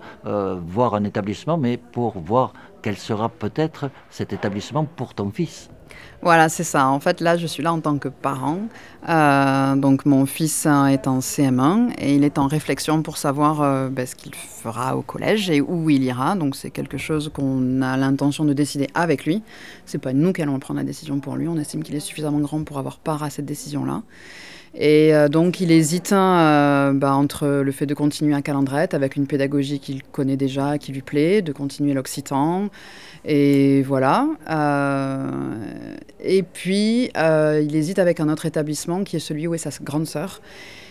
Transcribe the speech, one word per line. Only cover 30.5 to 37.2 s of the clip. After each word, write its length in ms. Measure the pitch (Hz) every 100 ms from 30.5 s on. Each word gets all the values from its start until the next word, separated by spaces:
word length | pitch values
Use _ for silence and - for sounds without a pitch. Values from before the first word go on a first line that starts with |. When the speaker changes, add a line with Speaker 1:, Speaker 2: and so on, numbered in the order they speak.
| 139 143 147
Speaker 2:
qui 140 | -
lui 100 | 135
plaît, 400 | - 147 156 208
de 80 | 170
continuer 420 | 139 139 - 143
l'occitan. 760 | 139 127 - 139 139 151 180 202 - - - - -
Et 580 | - 147 143 139 139 139
voilà. 460 | 135 135 131 185 294 320 -
Euh, 800 | 156 147 143 143 139 135 135 135 135 135 113 - - 57 - - -
et 240 | - 190
puis, 640 | 175 - 175 196 214 233 254
euh, 440 | -